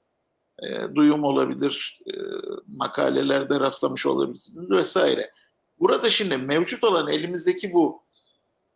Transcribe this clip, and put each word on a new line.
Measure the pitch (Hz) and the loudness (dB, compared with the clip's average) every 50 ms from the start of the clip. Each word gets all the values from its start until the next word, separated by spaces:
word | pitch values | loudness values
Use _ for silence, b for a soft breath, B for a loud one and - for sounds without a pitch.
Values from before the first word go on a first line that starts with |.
| _ _ _ _ _ _ _ _ _ _ _ - - | _ _ _ _ _ _ _ _ _ _ _ -14 -10
e, | - - - 110 - - | -8 -6 -6 -6 -4 0
duyum | 147 147 147 151 151 147 | 4 4 4 4 4 2
olabilir, | 139 139 135 135 127 131 131 139 143 135 - - - - - - | 0 2 2 2 0 0 -2 -2 -2 -2 -4 -10 -12 -14 -16 -14
e, | - - - 50 50 50 - - - 50 50 - - 69 | -12 -10 -10 -8 -8 -8 -8 -8 -10 -12 -12 -14 -12 -8
makalelerde | - - 123 - 143 143 135 135 135 135 139 139 139 139 135 143 143 | -6 -6 -4 -2 0 0 2 2 2 2 2 2 2 2 2 0 2
rastlamış | 135 135 131 - - 139 131 131 - | 2 0 0 -2 -2 -4 -2 -2 0
olabilirsiniz | 143 135 135 139 131 120 - - - - 160 175 185 | 0 0 0 0 -2 -4 -8 -16 -18 -18 -12 -4 0
vesaire. | 196 185 165 - - 190 165 147 - - 107 - - _ _ _ _ _ _ _ _ - | 2 2 2 2 2 2 2 2 2 0 -2 -6 -10 _ _ _ _ _ _ _ _ 2
Burada | 165 202 262 262 226 233 | 2 4 4 4 2 2
şimdi | 202 - 214 190 135 | 2 0 0 0 -2
mevcut | 131 131 135 143 160 175 - - - - | -2 -2 0 0 0 0 0 -2 0 2
olan | 226 190 170 151 147 | 2 2 2 2 0
elimizdeki | 151 156 156 175 180 175 - 180 180 180 - 196 175 | -2 -2 -2 -4 -6 -4 -2 -2 -2 -2 -2 0 2
bu | 175 160 131 - - _ _ _ _ _ _ _ _ _ _ _ _ _ _ _ | 4 4 4 2 -4 _ _ _ _ _ _ _ _ _ _ _ _ _ _ _